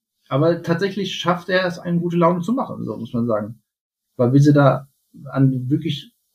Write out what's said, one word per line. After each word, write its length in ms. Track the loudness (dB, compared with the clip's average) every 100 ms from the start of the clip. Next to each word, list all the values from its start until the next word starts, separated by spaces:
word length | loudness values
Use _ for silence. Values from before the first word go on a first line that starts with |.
| _ _ -6
aber 340 | 0 2 0
tatsächlich 540 | -2 -2 -2 -4 -6 -4
schafft 320 | -4 -4 -2
er 180 | -2 -2
es, 140 | -4
einen 220 | -4 -2
gute 160 | 0 2
Laune 240 | 2 2
zu 100 | -2
machen, 320 | -4 -4 -8
so 140 | -8 -8
muss 160 | -6
man 140 | -4 -2
sagen. 340 | -2 -4 -12 _ _ _ _ _ -2
Weil 160 | 2
wie 60 | 4
sie 140 | 6
da 340 | 6 4 2 -4 _ _ -20 -8
an 360 | 2 2 2 -2
wirklich 420 | -2 -2 -8 -10 _ _